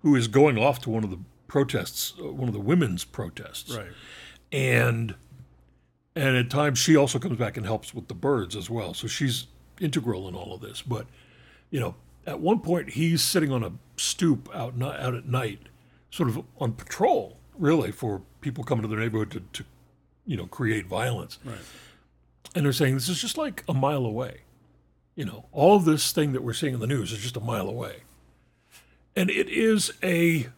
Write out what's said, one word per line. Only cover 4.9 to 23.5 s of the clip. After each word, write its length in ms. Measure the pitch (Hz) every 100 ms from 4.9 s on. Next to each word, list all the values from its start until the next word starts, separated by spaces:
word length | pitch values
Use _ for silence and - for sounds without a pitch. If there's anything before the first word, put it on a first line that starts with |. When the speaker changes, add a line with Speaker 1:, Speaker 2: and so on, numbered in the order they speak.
| 113 113 92 - - - _ _ _ _ _ _ 165
Speaker 1:
and 220 | 135 127
at 120 | 123
times 300 | 139 147 123
she 160 | - 156
also 240 | 139 127
comes 180 | 190 113
back 200 | 110 110
and 80 | 104
helps 280 | 110 -
with 140 | 120 -
the 60 |
birds 420 | 87 139 135 87 104
as 140 | 90
well. 240 | 117 92
So 140 | 85 110
she's 400 | - 139 120 - - _ -
integral 480 | 160 143 117 92 95
in 60 | 90
all 180 | 92
of 80 | 92
this. 200 | 107 110
But, 260 | - 110 - - - - - - _
you 120 | 143
know, 140 | 101 - - - -
at 140 | -
one 200 | 165 220
point 320 | 156 175 -
he's 300 | 123 165 165
sitting 300 | - 180 151
on 120 | 127
a 100 | 95 95 _ -
stoop 500 | - - 170 127 -
out 240 | 170 123 123
ni-, 80 | 135
out 280 | 147 127
at 120 | 120 -
night, 420 | 127 113 98 - - _ _ _
sort 200 | - 139
of 140 | 120 - -
on 160 | 127
patrol, 640 | 113 - - 220 311 - - - 277
really, 340 | 151 160 98
for 300 | - 117 98 - _
people 240 | 131 127
coming 200 | - 117
to 40 | 107
their 120 | 110
neighborhood 320 | 113 110 107
to, 100 | - -
to, 140 | - - _ _ _ _ _ 233
you 120 | 113
know, 80 | -
create 400 | - 117 110 92
violence. 520 | 92 123 110 80 -
Speaker 2:
Right. 140 | 131 107 - - - _ _ _ _ _ - 175
Speaker 1:
And 100 | 143
they're 80 |
saying, 200 | 123 139
"This 160 | 131 127
is 120 | 170
just, 160 | 233 -
like, 260 | 302